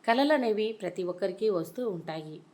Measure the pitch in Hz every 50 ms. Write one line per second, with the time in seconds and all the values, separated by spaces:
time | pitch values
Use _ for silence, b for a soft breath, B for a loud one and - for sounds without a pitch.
0 | _ - 233 254 285 285 311 277 247 226 214 208 214 220 220 - 190 175 - -
1 | 180 175 175 180 202 185 180 - 220 220 196 170 160 160 - 254 254 226 185 165
2 | 165 170 156 160 156 156 156 - - _